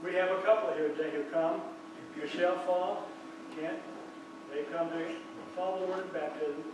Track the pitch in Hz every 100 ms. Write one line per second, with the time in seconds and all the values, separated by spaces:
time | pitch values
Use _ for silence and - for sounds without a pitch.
0 | 170 180 185 190 - 220 - 151 151 151
1 | 156 151 143 165 165 - - - - -
2 | - - 147 175 175 180 185 180 185 202
3 | - - - - - 160 160 320 - -
4 | - - - - - 143 147 165 165 165
5 | 170 - - - - 180 185 185 185 190
6 | 185 165 151 147 151 143 151